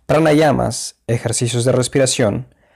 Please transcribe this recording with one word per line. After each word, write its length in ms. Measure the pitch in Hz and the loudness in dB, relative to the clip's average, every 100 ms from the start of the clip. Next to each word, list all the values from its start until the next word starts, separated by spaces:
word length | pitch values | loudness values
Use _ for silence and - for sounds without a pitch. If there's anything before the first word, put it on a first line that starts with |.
| - | -2
pranayamas, 880 | 143 160 151 156 123 117 117 - - - | 2 4 4 4 2 -2 -4 -10 -12 -6
ejercicios 560 | 117 113 117 120 120 | -4 -4 -4 -2 0
de 80 | 120 | 0
respiración, 840 | 127 127 139 131 - 113 120 131 _ _ | 0 0 0 0 0 0 -2 -8 _ _